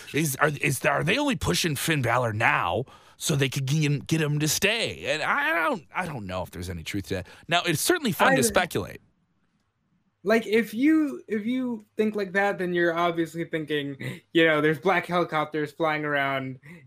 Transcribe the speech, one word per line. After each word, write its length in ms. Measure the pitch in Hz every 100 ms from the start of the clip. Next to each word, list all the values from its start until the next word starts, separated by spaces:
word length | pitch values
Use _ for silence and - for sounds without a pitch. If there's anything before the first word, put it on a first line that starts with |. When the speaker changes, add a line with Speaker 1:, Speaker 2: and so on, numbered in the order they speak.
| -
Speaker 1:
is, 220 | 139 156 131
are, 160 | 151 143
is, 240 | 147 135 156
are 180 | 139
they 140 | 143 247
only 180 | 294 196
pushing 400 | - 175 175 135
Finn 280 | - 151
Balor 300 | 120 120 120
now 520 | 104 123 147 92 95 127 - - -
so 180 | - 143
they 140 | 135
could 160 | 139 131
get 160 | 156
him, 180 | 147 143
get 200 | - 160
him 160 | 147 147
to 100 | 147
stay? 580 | - 190 226 156 76 101
And 160 | 151
I 440 | 135 240 294 330 320
don't, 180 | 214 - 165
I 100 | 175
don't 220 | 127 92
know 160 | 92
if 80 | 90
there's 180 | 92 90
any 140 | 87
truth 240 | 80 101 -
to 80 | 92
that. 120 | - - -
Now, 160 | 170 170
it's 160 | 151
certainly 300 | - 349 262
fun 220 | 156 240
Speaker 2:
I 20 | 262
Speaker 1:
to 80 |
speculate. 580 | 233 190 175 117 - - _ _ _ _ _ _ _ _ _ _ _ _
Speaker 2:
Like, 220 | 180 226 220
if 280 | 220 226
you, 480 | 214 285 311 294 240 -
if 160 | 214 214
you 400 | 254 247 226 - -
think 200 | 214 208
like 180 | 196
that, 240 | 196 202 180
then 160 | 180
you're 240 | 175 175 165
obviously 480 | 175 165 160 165 160
thinking, 500 | 160 147 147 139 135 127 180 _
you 120 | 165 165
know, 140 | 151
there's 200 | 151 151
black 260 | 180 175 175
helicopters 680 | 175 165 156 147 156 143
flying 320 | - 160 151
around. 560 | 151 143 139 135 131 131 147 170